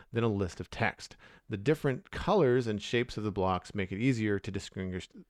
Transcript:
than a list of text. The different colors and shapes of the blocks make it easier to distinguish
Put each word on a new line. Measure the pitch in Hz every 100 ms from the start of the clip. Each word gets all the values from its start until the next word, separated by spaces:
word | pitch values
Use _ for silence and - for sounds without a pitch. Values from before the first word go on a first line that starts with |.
| -
than | 113 117
a |
list | 101 90 -
of | 90
text. | - 110 - - - - - -
The | 104
different | 104 156 139 123 -
colors | - - 202 135 127 117
and | 104
shapes | - 120 123 -
of |
the | 107
blocks | 98 92 90 -
make | 101 92
it | 98
easier | 131 117 107 98
to | -
distinguish | 98 - 92 92 90 - 214